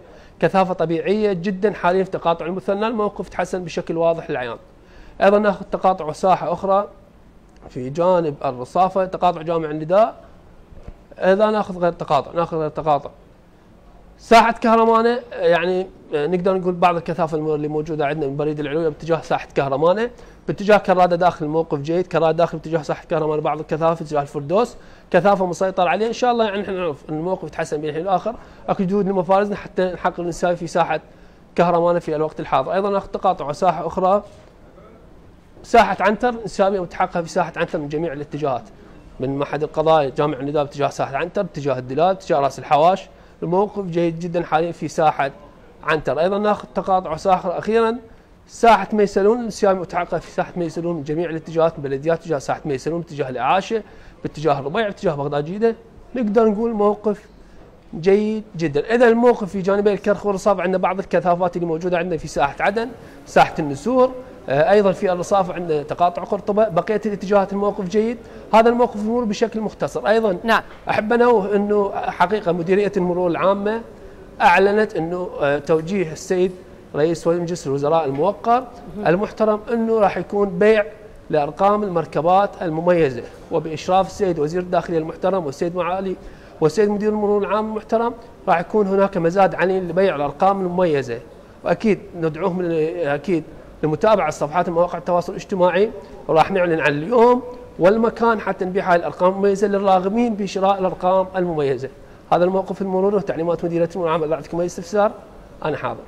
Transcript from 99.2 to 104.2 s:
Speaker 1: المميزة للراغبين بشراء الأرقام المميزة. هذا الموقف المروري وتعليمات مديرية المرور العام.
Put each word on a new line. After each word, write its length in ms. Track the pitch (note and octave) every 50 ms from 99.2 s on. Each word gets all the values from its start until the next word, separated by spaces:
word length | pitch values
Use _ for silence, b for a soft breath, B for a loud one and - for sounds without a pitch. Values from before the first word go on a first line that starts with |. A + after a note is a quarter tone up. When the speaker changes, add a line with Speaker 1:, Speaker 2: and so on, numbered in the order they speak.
| F3+ F#3
Speaker 1:
المميزة 360 | F#3+ G3 G3 G3+ G3 F#3+ G#3+ G3+
للراغبين 680 | G3+ G3 G3+ G3 F#3+ F#3 F3+ G3 G3+ A#3 A#3+ A#3+ G#3+
بشراء 440 | G3 G#3 F#3 - G3+ F#3+ G3 G3+ F#3+
الأرقام 480 | F#3 F#3 D#3+ - - F3+ F#3+ F#3+ F#3 F#3 F#3
المميزة. 540 | F#3+ F3+ F3 E3 D3+ D3 C3+ C3+ A#2+ C3 B2+ - B B B B B B - -
هذا 100 | E3 F3
الموقف 380 | F3+ F#3 F#3+ F#3+ F#3+ F#3+ -
المروري 340 | G3 G3 F#3 F#3 F#3+ G3+ G#3
وتعليمات 500 | G3 F#3+ - - D3 E3 F3 E3+ E3 -
مديرية 240 | E3+ E3+ E3 E3+ E3 -
المرور 120 | G3 F3 D#3+
العام. 160 | D#3+ E3